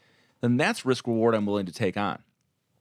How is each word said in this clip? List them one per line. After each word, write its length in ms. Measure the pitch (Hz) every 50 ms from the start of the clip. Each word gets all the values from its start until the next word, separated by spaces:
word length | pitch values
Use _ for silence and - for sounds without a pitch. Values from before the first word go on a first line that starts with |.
| _ _ _ _ _ _ _ _
then 160 | - 120 123
that's 300 | 127 156 202 233 - -
risk 200 | 131 127 - -
reward 280 | 123 117 113 110 117 113
I'm 100 | 107 104
willing 220 | 101 101 104 98
to 60 | 90 -
take 260 | - 113 92 90 101
on. 240 | 104 95 - - - _ _ _ _ _ _ _ _ _ _ _